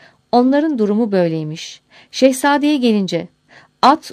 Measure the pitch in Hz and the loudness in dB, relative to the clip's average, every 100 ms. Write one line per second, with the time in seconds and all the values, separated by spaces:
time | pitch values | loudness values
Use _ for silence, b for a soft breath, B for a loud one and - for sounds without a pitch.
0 | b b _ 240 254 285 320 269 202 208 | b b _ 0 2 2 0 -2 -2 0
1 | 233 196 170 160 156 160 - - _ b | 0 0 0 -2 -8 -10 -14 -20 _ b
2 | b - 262 254 285 285 294 302 240 208 | b 0 2 2 0 0 0 0 0 0
3 | 185 170 175 _ _ B B _ 247 311 | -2 -6 -8 _ _ B B _ 2 2
4 | - | -2